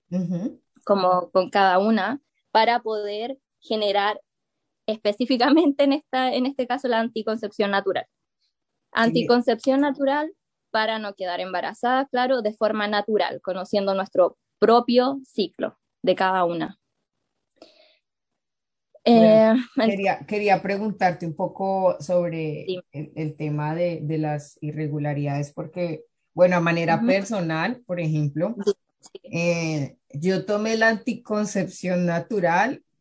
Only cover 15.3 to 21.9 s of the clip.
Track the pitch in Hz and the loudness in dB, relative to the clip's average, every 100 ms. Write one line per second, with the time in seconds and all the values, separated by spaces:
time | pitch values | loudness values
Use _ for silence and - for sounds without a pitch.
15.3 | - 180 - - - _ _ - 180 190 | -6 -6 -4 -10 -10 _ _ -2 0 2
16.3 | 190 175 170 - - _ _ _ _ _ | 2 0 -2 -6 -10 _ _ _ _ _
17.3 | _ _ _ - _ _ _ _ _ _ | _ _ _ -20 _ _ _ _ _ _
18.3 | _ _ _ _ _ _ _ - 233 220 | _ _ _ _ _ _ _ 4 8 8
19.3 | 220 220 233 240 277 220 196 196 - 147 | 8 6 4 0 0 0 0 -2 -2 -4
20.3 | 208 208 185 185 196 214 202 185 175 170 | -2 2 2 0 -4 -4 -2 -2 -2 -6
21.3 | 151 185 - 196 190 185 | -6 -6 -4 -4 0 0